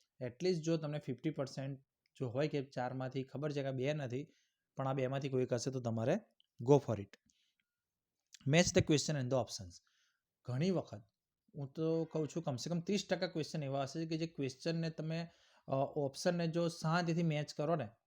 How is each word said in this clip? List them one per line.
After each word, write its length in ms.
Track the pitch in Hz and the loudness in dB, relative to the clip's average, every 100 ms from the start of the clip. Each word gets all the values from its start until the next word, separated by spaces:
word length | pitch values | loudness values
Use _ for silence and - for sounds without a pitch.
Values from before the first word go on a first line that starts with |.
| _ - | _ -10
at 120 | 123 - | -10 -2
least 140 | 180 175 | 0 2
જો 220 | 160 165 | 2 0
તમને 220 | 151 151 | 0 -6
ફિફ્ટી 300 | - 123 160 | -4 -4 -2
પર્સન્ટ 500 | 147 135 - 135 135 _ _ _ - | -2 -4 -4 -6 -8 _ _ _ -6
જો 100 | 127 | -4
હોય 180 | 123 151 | 0 0
કે 160 | 147 | 0
ચારમાંથી 600 | 131 - 127 131 131 135 | -4 -4 -4 -4 -6 -6
ખબર 280 | 131 139 151 | -6 -6 -4
છે 120 | 143 | -2
કે 80 | 135 | -2
બે 220 | 131 135 | 0 0
નથી, 340 | 151 131 127 151 _ _ _ _ - | 0 -2 -6 -8 _ _ _ _ -4
પણ 120 | 135 | -2
આ 60 | |
બેમાંથી 360 | 139 127 135 139 | 2 0 0 0
કોઈક 240 | 131 123 | 0 2
હશે 180 | 120 135 | 0 0
તો 80 | 131 | -2
તમારે 400 | 117 113 117 208 - _ _ - | -2 0 2 0 -2 _ _ -6
go 140 | 120 143 | 6 6
for 200 | - 104 | 6 -4
it. 140 | 98 - _ _ _ _ _ _ _ _ _ _ _ - 131 | -4 -14 _ _ _ _ _ _ _ _ _ _ _ -8 4
Match 180 | 160 180 | 6 6
the 140 | 190 | 6
question 280 | 175 147 - | 6 4 4
and 160 | 147 123 | -2 2
the 100 | 131 | 2
options. 380 | 113 - 92 - _ _ _ _ _ _ - | 0 -4 -12 -16 _ _ _ _ _ _ -6
ઘણી 260 | 123 180 | 0 2
વખત 320 | 165 - - - _ _ _ _ - | 0 -2 -12 -16 _ _ _ _ -10
હું 180 | 139 | -8
તો 320 | - 160 165 160 | -2 0 0 0
કહું 220 | 156 147 | -2 -2
છું 160 | 170 | -2
કમસે 260 | 165 123 156 | -4 -4 -2
કમ 100 | 175 | -4
ત્રીસ 280 | 170 202 - | 0 -2 0
ટકા 180 | 175 180 | -2 -2
ક્વેશ્ચન 360 | 160 147 165 | -4 -4 -4
એવા 200 | 139 139 | -2 -2
હશે 220 | 135 165 165 | -2 -4 -4
કે 120 | 160 | -2
જે 100 | 165 | -4
ક્વેશ્ચનને 600 | - 135 135 165 165 165 | -2 -4 -2 -4 -2 -2
તમે, 400 | 160 160 165 170 - _ _ - | -4 -6 -4 -6 -12 _ _ -4
અ, 40 | 135 | 0
ઓપ્શનને 720 | 143 151 139 - 185 175 170 | 0 0 -2 0 0 2 2
જો 200 | 165 170 | 2 0
શાંતિથી 560 | - 160 170 170 165 | 0 0 2 2 2
મેચ 300 | 170 151 147 | 2 2 -2
કરો 220 | - 151 165 | -2 0 0
ને 140 | 110 - | -2 -10